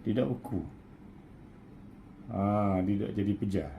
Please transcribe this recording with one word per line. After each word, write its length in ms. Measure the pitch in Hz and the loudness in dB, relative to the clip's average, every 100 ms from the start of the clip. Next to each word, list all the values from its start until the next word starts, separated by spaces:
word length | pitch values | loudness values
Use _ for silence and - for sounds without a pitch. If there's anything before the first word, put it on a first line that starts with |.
tidak 240 | 113 110 135 127 | 2 2 2 0
beku. 240 | - 92 71 - - - - - - - - - - - - - - - - | -2 -4 -4 -12 -20 -20 -20 -20 -20 -20 -18 -20 -18 -18 -16 -18 -18 -16 -6
Ha, 480 | 95 101 104 101 95 | 0 4 4 4 4
dia 240 | 92 101 110 | 4 2 2
tak 80 | 101 | 2
jadi 160 | 101 98 | 2 2
pejar. 300 | 104 95 73 | 2 0 -2